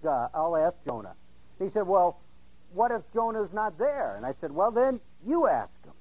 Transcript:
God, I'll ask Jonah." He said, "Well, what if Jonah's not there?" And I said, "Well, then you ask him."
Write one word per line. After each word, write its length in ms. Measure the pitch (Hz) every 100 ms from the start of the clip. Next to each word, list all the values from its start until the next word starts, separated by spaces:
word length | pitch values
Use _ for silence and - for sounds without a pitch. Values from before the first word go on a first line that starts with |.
God, 280 | 156 131 117
I'll 220 | 160 160 165
ask 200 | 165 170 -
Jonah." 280 | 117 95 - - - - -
He 120 | 190
said, 160 | 214 185
"Well, 320 | 196 175 - - - - - -
what 200 | 180 240
if 100 | 233 -
Jonah's 400 | 226 226 220 190
not 260 | 208 214 160
there?" 360 | 269 285 147
And 100 | 101
I 100 | 127 135
said, 120 | 160
"Well, 180 | 147 214
then 300 | 233 262 254 - - 196
you 220 | 339 262
ask 240 | 131 95 -
him." 80 | - -